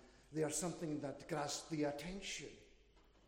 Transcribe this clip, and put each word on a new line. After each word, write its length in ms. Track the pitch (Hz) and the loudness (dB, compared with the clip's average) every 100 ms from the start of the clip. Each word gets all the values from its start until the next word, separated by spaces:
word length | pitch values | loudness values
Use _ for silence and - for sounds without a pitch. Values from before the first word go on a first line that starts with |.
| - - - | -16 -20 -4
they 120 | 151 | 2
are 80 | 156 | 2
something 480 | - 175 165 160 147 | 4 0 0 0 0
that 280 | 139 - - | -2 -4 -2
grasp 420 | 151 147 - - | 0 0 -2 0
the 140 | 156 147 | 4 4
attention. 640 | 143 170 196 - - 127 - - - - - - - | 2 -2 -4 -4 -4 -6 -10 -18 -20 -20 -20 -20 -20